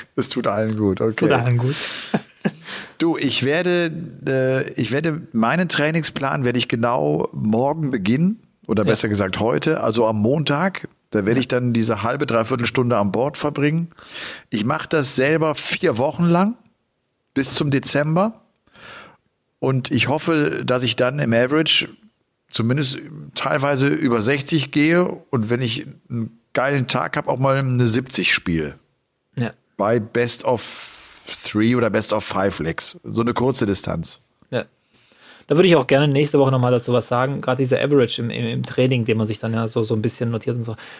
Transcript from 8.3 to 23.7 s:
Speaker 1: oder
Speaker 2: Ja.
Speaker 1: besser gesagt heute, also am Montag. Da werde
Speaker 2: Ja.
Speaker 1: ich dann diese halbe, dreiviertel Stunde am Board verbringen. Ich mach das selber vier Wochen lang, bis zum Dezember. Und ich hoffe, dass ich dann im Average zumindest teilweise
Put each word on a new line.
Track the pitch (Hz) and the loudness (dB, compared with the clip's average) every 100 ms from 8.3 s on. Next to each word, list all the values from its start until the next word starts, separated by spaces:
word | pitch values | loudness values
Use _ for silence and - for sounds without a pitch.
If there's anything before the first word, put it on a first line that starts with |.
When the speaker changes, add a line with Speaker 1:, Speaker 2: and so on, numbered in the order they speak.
| 226 _ _ - | 0 _ _ -4
Speaker 1:
oder | 104 | 0
Speaker 2:
Ja. | 101 | 2
Speaker 1:
besser | 107 110 | 2 0
gesagt | 101 95 - | 0 0 0
heute, | 110 143 156 156 | 0 0 0 0
also | 117 110 110 | 0 0 0
am | 107 | 2
Montag. | 110 156 147 143 190 - - _ - | 2 2 0 0 -2 -4 -14 _ -6
Da | 107 | -2
werde | 98 127 | 2 2
Speaker 2:
Ja. | |
Speaker 1:
ich | 123 | 2
dann | 123 123 | 0 2
diese | 117 110 104 | 2 0 0
halbe, | 110 139 131 | -2 -2 0
dreiviertel | 117 113 127 117 | 0 0 -2 -2
Stunde | 131 120 113 | 0 2 2
am | 101 | 2
Board | 107 139 - | 0 -2 -2
verbringen. | 147 143 147 160 165 - - - - - - | -4 0 0 0 -4 -10 -18 -14 -14 -14 -6
Ich | 104 113 | -2 -2
mach | 151 - | -2 -2
das | 160 131 127 | 0 0 2
selber | 139 160 156 143 | 2 4 2 -2
vier | - - 170 113 | -4 0 0 2
Wochen | 147 160 170 | 0 2 2
lang, | 175 202 - _ _ _ _ _ _ _ | 4 2 -2 _ _ _ _ _ _ _
bis | 135 135 | -2 -2
zum | - 147 | 0 0
Dezember. | 135 - 143 151 170 220 - _ _ _ - - - - _ _ _ _ - | 0 0 0 2 2 0 -2 _ _ _ -20 -20 -20 -20 _ _ _ _ -6
Und | 131 131 - | -2 0 0
ich | 131 113 | 0 0
hoffe, | 156 165 156 147 - 131 | 0 0 2 2 -2 0
dass | 127 | 0
ich | 123 - | 0 0
dann | 127 147 | 0 0
im | 131 | 2
Average | 113 127 156 156 - - - - _ _ _ _ | 2 4 2 2 0 0 -8 -20 _ _ _ _
zumindest | - 113 139 135 - - - 143 - | -2 0 0 0 -4 -10 -16 -14 -6
teilweise | 135 151 139 | -2 0 0